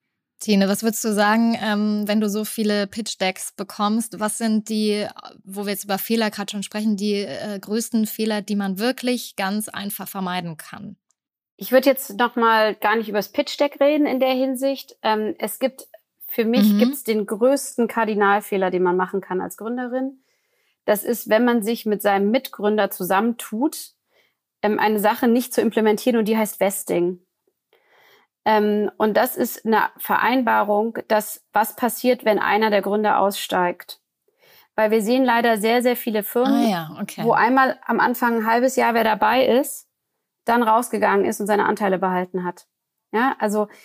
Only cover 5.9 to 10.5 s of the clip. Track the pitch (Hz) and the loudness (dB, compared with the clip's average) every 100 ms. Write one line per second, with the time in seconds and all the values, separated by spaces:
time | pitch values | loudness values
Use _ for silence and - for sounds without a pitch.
5.9 | 190 - 226 214 208 202 208 196 214 214 | -6 -2 0 0 -4 -8 -8 -8 -4 -2
6.9 | 202 208 202 202 135 214 196 196 220 226 | 0 -2 -2 -4 -8 -8 -10 -4 -4 -2
7.9 | 226 220 - 220 208 202 202 196 185 233 | -2 -2 -2 -4 -2 -4 -4 -2 -2 -4
8.9 | 262 247 247 - - 190 208 214 - 202 | -2 -4 -4 -6 -6 -4 -4 -6 -10 -10
9.9 | - 185 196 185 180 170 | -10 -10 -8 -6 -4 -6